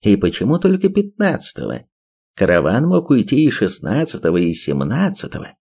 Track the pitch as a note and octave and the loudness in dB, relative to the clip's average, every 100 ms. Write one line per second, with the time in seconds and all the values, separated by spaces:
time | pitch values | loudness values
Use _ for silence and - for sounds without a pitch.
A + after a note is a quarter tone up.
0 | - G2+ F2+ - G#2 E3 F#3 F#3+ F#3+ G3 | 4 2 2 -2 0 2 2 2 0 0
1 | G3+ _ G3+ - - - - B1 - _ | -4 _ -2 -2 -8 -10 -10 -10 -12 _
2 | _ _ _ - G2 F2 D2 G#2+ D#3+ F3+ | _ _ _ -2 2 2 4 2 2 0
3 | E3 C3+ G2 C3 D3+ - F#2+ - - A2+ | 2 2 2 2 2 2 -2 -2 -4 -2
4 | E3 - E2 F2 F2 E2 - C#2 C#2 C3+ | -2 -2 0 0 0 -2 -4 -4 -2 -2
5 | G3 G3 - - - _ | -2 -4 -10 -12 -14 _